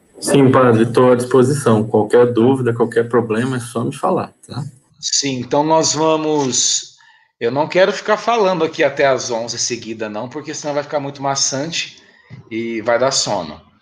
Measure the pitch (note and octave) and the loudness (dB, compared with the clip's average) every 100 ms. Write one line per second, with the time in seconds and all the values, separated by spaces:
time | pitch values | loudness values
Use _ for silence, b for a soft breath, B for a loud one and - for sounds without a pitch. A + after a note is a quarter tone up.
0 | _ - - C#3+ C3 C3 B2 A2+ A2+ C3 | _ -10 0 4 6 6 6 4 4 4
1 | B2+ A#2+ A#2 C3 B2 D3 - A2 G#2+ G#2+ | 4 4 4 4 4 2 2 2 2 0
2 | G#2+ A#2+ A#2+ A2 A#2+ C3+ A#2+ A#2 A2+ A#2 | 4 4 4 4 2 2 0 -2 0 0
3 | A#2 A#2+ G#2+ G#2+ C3 B2+ - A#2+ C3+ D3 | 0 0 0 -2 -2 -4 -6 -6 -6 -4
4 | - E3+ - _ - - - - _ _ | -4 -4 -6 _ -14 -12 -12 -14 _ _
5 | - - C#3 B2+ A#2+ C#3+ D#3 D#3+ D#3+ D3 | -6 -4 -2 -4 -2 0 2 2 2 0
6 | D#3+ D#3 D#3 D3+ C3+ B2 - - - b | 0 0 0 0 0 0 0 -2 -6 b
7 | b b b _ A#2 C3+ D#3 F3+ F#3+ G3 | b b b _ -2 -2 0 2 2 2
8 | - G#3 A3+ A#3 F#3 F3 D#3+ D#3+ C#3+ C#3 | -2 -2 0 0 0 0 -2 0 -2 2
9 | C#3 B2+ G#2+ A#2 A#2 A2 - A#2 A2 A2 | 2 2 -2 -6 -6 -6 -6 -6 -8 -10
10 | A2 G#2+ B2 D3+ C#3 D3 D3+ C#3+ C#3+ D3+ | -8 -8 -10 -10 -12 -10 -6 -6 -4 -6
11 | C#3 C#3 C#3 C#3 - C3+ D#3+ E3 - B | -6 -6 -4 -2 -2 -4 -6 -8 -10 B
12 | B B B B2+ - A2+ A#2 A2+ A2 A#2 | B B B -20 -10 -8 -6 -4 0 2
13 | C3 C3+ - G2+ D#2 D2+ - b | 2 0 -2 -4 -6 -12 -20 b